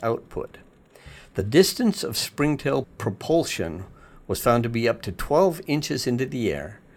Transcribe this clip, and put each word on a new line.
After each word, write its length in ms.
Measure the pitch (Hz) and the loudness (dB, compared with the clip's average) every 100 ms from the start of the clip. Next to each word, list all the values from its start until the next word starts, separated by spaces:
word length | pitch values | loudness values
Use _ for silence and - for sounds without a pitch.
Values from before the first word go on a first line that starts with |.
output. 540 | 117 120 - - - - - _ _ - - - - - | -2 -2 -6 -10 -10 -14 -20 _ _ -20 -20 -20 -10 -6
The 80 | |
distance 600 | 101 143 190 - 233 - | 4 6 6 4 0 0
of 140 | - 110 | -4 -6
springtail 680 | - - 147 143 147 139 - - | -6 -2 0 0 0 -2 -4 -4
propulsion 880 | 113 95 - 165 - - 82 82 95 - - - - | -4 -4 0 0 0 -4 -4 -6 -12 -18 -20 -16 -6
was 160 | 98 | 0
found 200 | 127 120 | 4 4
to 60 | 117 | 2
be 180 | 117 117 | 0 0
up 120 | 117 | 0
to 100 | - | -6
twelve 480 | 90 - 147 190 156 - | -6 2 4 4 2 -2
inches 400 | 151 147 139 131 | -2 -2 -2 0
into 200 | 120 131 | -2 -2
the 260 | 131 104 | -2 -2
air, 300 | 71 76 107 - | -2 -6 -14 -20